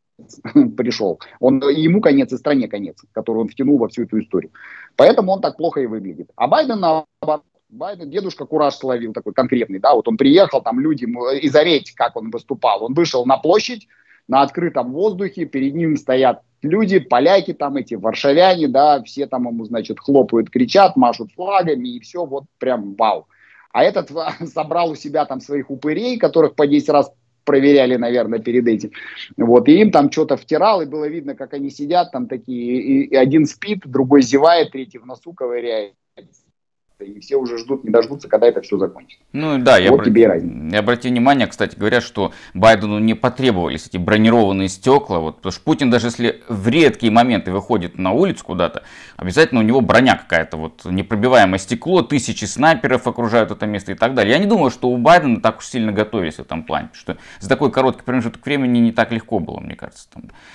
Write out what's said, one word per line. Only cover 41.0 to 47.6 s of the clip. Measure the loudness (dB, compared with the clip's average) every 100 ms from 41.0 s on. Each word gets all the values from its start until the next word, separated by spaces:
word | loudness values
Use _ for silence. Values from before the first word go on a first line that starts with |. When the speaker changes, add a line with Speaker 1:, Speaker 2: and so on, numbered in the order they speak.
| -2
Speaker 2:
внимание, | 0 2 2 0
кстати | -4 -6 -4
говоря, | -2 0
что | -2 -4 -6 -6 -14
Байдену | 2 4 4 2 -2
не | 0
потребовались | 0 -2 0 0 0 -2 -6 -8
эти | -6
бронированные | 0 4 6 4 4 0 -4
стёкла, | -2 2 2 2 -4
вот, | -4 -8
потому | -10
что | -6
Путин, | -2 0 2
даже | 2 0
если | -2 -4 -4 -8
в | -6 0
редкие | 4 2 2 2
моменты | 2 2 0 -4
выходит | -6